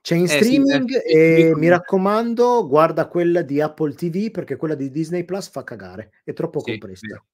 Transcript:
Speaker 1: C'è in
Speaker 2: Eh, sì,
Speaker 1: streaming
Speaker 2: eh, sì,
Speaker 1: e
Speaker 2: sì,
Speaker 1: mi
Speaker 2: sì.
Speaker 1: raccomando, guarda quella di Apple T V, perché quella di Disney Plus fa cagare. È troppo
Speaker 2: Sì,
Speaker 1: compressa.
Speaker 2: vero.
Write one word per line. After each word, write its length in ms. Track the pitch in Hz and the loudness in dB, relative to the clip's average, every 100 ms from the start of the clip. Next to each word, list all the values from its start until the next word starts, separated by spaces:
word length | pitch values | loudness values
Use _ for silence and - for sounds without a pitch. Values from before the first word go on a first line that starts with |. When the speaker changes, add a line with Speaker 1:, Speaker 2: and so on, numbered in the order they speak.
Speaker 1:
C'è 140 | - 170 | -2 0
in 120 | 175 | 2
Speaker 2:
Eh, 140 | 151 | 2
sì, 140 | 220 285 | 2 4
Speaker 1:
streaming 340 | 277 277 247 254 | 2 2 0 -2
Speaker 2:
eh, 140 | - 160 165 | 2 4 6
sì, 100 | 165 165 | 6 4
Speaker 1:
e 60 | |
Speaker 2:
sì, 20 | 156 | 4
Speaker 1:
mi 120 | 165 | 4
Speaker 2:
sì. 0 | |
Speaker 1:
raccomando, 960 | 175 175 196 190 214 233 233 240 240 175 | 2 2 0 2 0 -2 0 2 2 2
guarda 400 | 147 160 156 147 | 2 2 2 -4
quella 340 | 175 175 175 | -2 0 0
di 180 | 151 143 | -2 -2
Apple 340 | 151 151 156 | -4 -2 -6
T 160 | - 175 | -4 -6
V, 200 | 170 220 | -4 -6
perché 260 | - 151 135 | -8 -10 -6
quella 180 | 160 | -6
di 160 | 147 135 | -6 -6
Disney 340 | 135 160 175 | -6 -6 -6
Plus 240 | 170 190 185 | -6 -8 -10
fa 120 | - | -14
cagare. 460 | 123 113 95 92 107 _ | -14 -14 -16 -16 -18 _
È 80 | - | -16
troppo 280 | - 165 156 | -8 -6 -6
Speaker 2:
Sì, 120 | 127 | -8
Speaker 1:
compressa. 340 | 107 101 92 220 | -10 -10 -16 -16
Speaker 2:
vero. 180 | - _ | -16 _